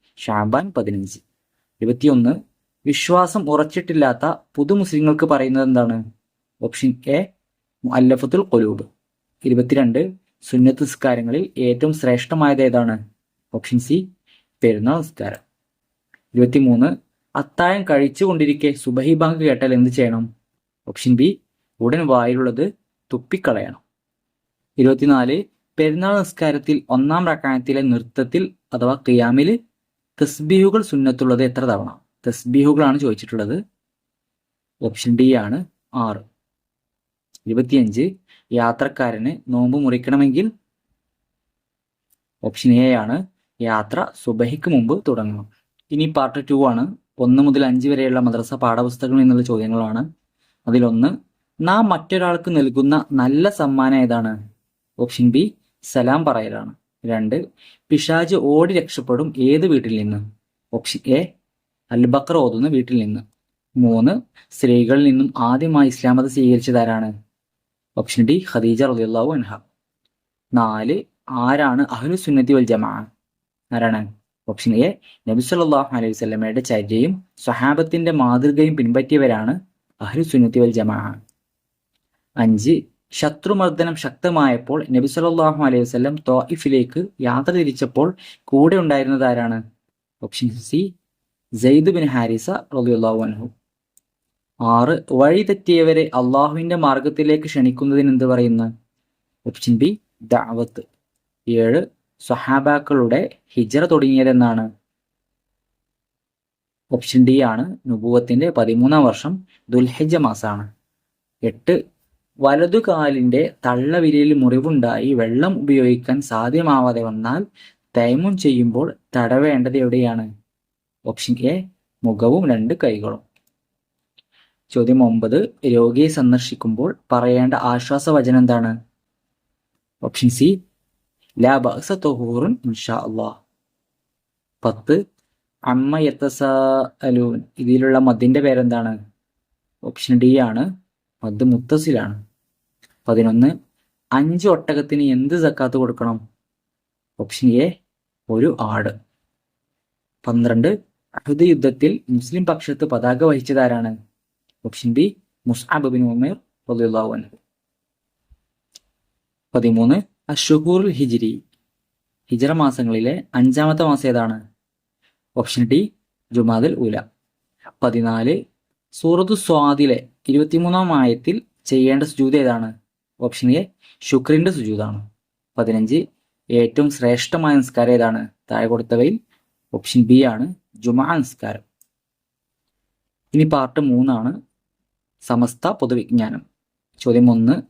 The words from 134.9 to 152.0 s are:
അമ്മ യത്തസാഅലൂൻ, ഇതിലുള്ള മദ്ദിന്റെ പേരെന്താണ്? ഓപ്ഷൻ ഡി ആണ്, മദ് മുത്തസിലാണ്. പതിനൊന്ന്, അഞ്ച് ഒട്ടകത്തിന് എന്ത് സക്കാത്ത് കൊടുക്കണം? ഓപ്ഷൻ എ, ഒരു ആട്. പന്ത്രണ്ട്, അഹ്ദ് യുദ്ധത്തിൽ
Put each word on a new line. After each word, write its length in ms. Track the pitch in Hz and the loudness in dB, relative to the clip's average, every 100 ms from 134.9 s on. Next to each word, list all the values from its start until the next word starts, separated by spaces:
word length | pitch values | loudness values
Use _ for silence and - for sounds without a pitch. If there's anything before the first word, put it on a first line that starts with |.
| 165 196 _ _ _ _ _ | 0 -2 _ _ _ _ _
അമ്മ 340 | 127 127 135 156 | -2 0 0 0
യത്തസാഅലൂൻ, 1400 | 151 - 139 131 139 135 135 135 131 _ 135 123 120 113 - - | -2 -2 -6 -2 0 2 2 0 -2 _ -2 0 0 -4 -10 -6
ഇതിലുള്ള 400 | 123 127 131 131 | 0 2 4 4
മദ്ദിന്റെ 420 | 131 117 123 139 | 4 2 2 2
പേരെന്താണ്? 640 | 139 127 120 117 113 110 104 _ _ _ _ _ _ _ | 2 2 0 -2 -4 -8 -14 _ _ _ _ _ _ _
ഓപ്ഷൻ 340 | - - - 123 | -16 -10 0 4
ഡി 180 | 127 135 | 6 4
ആണ്, 400 | 120 110 175 185 _ _ _ _ | 2 -2 -4 -8 _ _ _ _
മദ് 200 | 110 104 | -10 0
മുത്തസിലാണ്. 800 | 127 120 123 151 160 123 101 104 - _ _ _ _ _ _ _ - | 2 2 0 -2 0 -2 -4 -10 -18 _ _ _ _ _ _ _ 0
പതിനൊന്ന്, 420 | 113 113 117 135 180 _ _ _ _ _ | 2 4 4 4 2 _ _ _ _ _
അഞ്ച് 360 | 131 156 175 196 | 0 0 2 2
ഒട്ടകത്തിന് 540 | 160 - 147 147 147 | 2 0 -4 -2 0
എന്ത് 400 | 143 127 139 170 | 2 0 0 0
സക്കാത്ത് 340 | 156 - 127 131 | 0 0 -2 -2
കൊടുക്കണം? 520 | 123 123 117 113 110 _ _ _ _ _ _ _ _ - | -2 -2 -4 -6 -10 _ _ _ _ _ _ _ _ -14
ഓപ്ഷൻ 280 | 101 - 127 | -12 0 2
എ, 240 | 120 170 - _ _ _ _ - | 4 0 -4 _ _ _ _ -6
ഒരു 260 | 113 151 - | 0 0 0
ആട്. 400 | 107 107 107 - _ _ _ _ _ _ _ _ _ _ _ _ - | -4 -4 -4 -8 _ _ _ _ _ _ _ _ _ _ _ _ -2
പന്ത്രണ്ട്, 420 | 117 117 117 151 208 - _ _ | 0 2 2 0 -2 -8 _ _
അഹ്ദ് 280 | - - 147 | -12 -6 2
യുദ്ധത്തിൽ 580 | 175 160 135 127 151 220 | 4 4 0 2 0 0